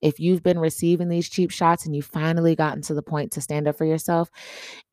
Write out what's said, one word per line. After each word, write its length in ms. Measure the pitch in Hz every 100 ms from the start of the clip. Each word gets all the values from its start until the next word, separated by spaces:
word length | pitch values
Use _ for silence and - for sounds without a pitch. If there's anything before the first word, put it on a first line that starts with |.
If 200 | 156 -
you've 240 | 170 180
been 160 | 180 175
receiving 480 | 160 - 170 175 175
these 200 | 170 165
cheap 220 | - 180
shots 340 | - 165 170
and 120 | 160 147
you've 100 | -
finally 480 | 156 160 165 165
gotten 280 | 160 156 151
to 120 | 143
the 80 | 147
point 300 | - 151 143
to 80 | -
stand 260 | - 147 151
up 100 | 147
for 80 |
yourself, 460 | 160 160 - 170 170 - - - - - _